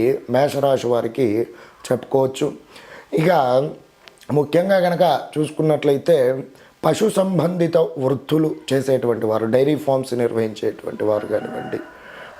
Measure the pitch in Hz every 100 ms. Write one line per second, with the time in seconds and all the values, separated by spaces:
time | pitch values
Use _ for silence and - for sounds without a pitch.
0 | 117 135 - 123 143 131 139 131 120 120
1 | 113 117 123 104 113 - - - - 123
2 | - 135 135 131 147 - - - - -
3 | - - 160 170 127 127 151 - - _
4 | - - - 147 143 165 190 196 180 170
5 | 175 135 - 147 147 - 156 147 147 139
6 | 135 160 123 131 - - - _ 156 156
7 | 220 196 190 185 156 175 170 165 165 -
8 | 131 135 - 156 156 151 - 135 131 131
9 | 120 113 113 107 113 127 139 151 151 135
10 | 127 120 117 113 110 104 110 - - 110
11 | 107 104 - 104 - 104 - 110 - -
12 | - - - -